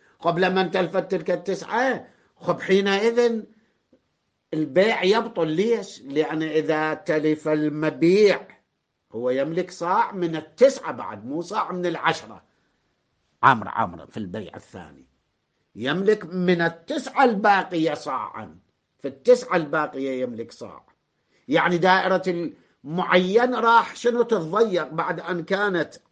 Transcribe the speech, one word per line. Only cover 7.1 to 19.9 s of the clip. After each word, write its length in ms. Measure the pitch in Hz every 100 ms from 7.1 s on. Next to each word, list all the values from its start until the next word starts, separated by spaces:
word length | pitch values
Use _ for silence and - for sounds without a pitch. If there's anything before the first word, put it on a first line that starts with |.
| 156 156 151 156
المبيع 1000 | 156 151 151 156 156 165 196 208 156 - - _ _ _ _ _
هو 180 | 113 123
يملك 420 | 131 147 165 180
صاع 400 | - 170 208 233
من 240 | 202 170 156
التسعة 560 | - - 262 - 160
بعد، 340 | 123 104 104 110
مو 160 | 233
صاع 300 | 180 214 175
من 140 | 180 175
العشرة. 580 | 160 156 156 110 95 _ _ _ _ _ _ _ _ _ -
عمرو، 260 | 131 117 -
عمرو 360 | - 101 82 71
في 120 | 110
البيع 380 | 95 107 87 90
الثاني 500 | - 95 82 67 _ _ _ _ _ _ _ 98
يملك 500 | 127 170 196 208 160
من 360 | 185 180 175
التسعة 640 | 165 - - 302 254 -
الباقية 680 | 254 262 214 196 175 175 156
صاعاً، 680 | 143 147 127 104 107 107 82 _ _ _ _
في 60 | -
التسعة 480 | - 233 247 - 180
الباقية 640 | 147 156 147